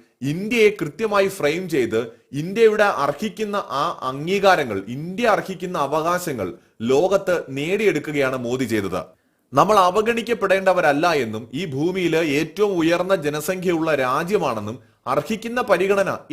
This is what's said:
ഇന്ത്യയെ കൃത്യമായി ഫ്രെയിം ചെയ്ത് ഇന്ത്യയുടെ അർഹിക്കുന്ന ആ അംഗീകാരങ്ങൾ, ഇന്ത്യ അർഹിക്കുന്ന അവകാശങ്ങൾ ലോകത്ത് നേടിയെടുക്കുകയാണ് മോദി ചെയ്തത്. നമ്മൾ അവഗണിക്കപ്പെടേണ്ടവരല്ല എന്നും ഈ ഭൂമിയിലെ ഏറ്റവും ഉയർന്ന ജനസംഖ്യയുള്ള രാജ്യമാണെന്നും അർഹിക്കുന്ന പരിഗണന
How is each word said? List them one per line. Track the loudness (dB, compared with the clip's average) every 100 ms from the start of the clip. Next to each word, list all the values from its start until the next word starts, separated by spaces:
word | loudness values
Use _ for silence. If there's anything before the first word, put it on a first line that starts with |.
| _ _ -6
ഇന്ത്യയെ | -4 -2 4 4 4
കൃത്യമായി | -4 -4 0 2 2 0
ഫ്രെയിം | 0 0 -2
ചെയ്ത് | 0 0 0 -4 -8 _ -8
ഇന്ത്യയുടെ | -4 4 4 6 2 2
അർഹിക്കുന്ന | -2 -2 -6 -6 -4 -4 -4 -2
ആ | -2 -4 -6
അംഗീകാരങ്ങൾ, | -6 -2 2 4 4 2 -4 -6 -8
ഇന്ത്യ | -8 -2 0
അർഹിക്കുന്ന | 0 -2 -8 -6 -4 -2
അവകാശങ്ങൾ | -2 -2 -2 -4 -6 -6 -8 _ -6 0
ലോകത്ത് | 2 4 2 0 -2 -4 -6
നേടിയെടുക്കുകയാണ് | -2 0 2 0 -2 -2 -2 -2 -4
മോദി | -2 0
ചെയ്തത്. | -2 -2 -4 -8 _ _ _ _
നമ്മൾ | 2 4 6 4
അവഗണിക്കപ്പെടേണ്ടവരല്ല | 4 0 0 -2 -2 0 2 4 4 4 2 2 2 -2
എന്നും | -6 -8 -8
ഈ | -6
ഭൂമിയിലെ | -2 -2 0 0 0 2 0
ഏറ്റവും | -2 -2 0 2
ഉയർന്ന | 2 2 2 0 0
ജനസംഖ്യയുള്ള | -4 -4 -2 0 0 0 0
രാജ്യമാണെന്നും | 2 0 0 0 0 -2 -6 -10 -14 _ -4
അർഹിക്കുന്ന | -2 -2 -4 -4 -4 2
പരിഗണന | 2 2 2 0 -4 -6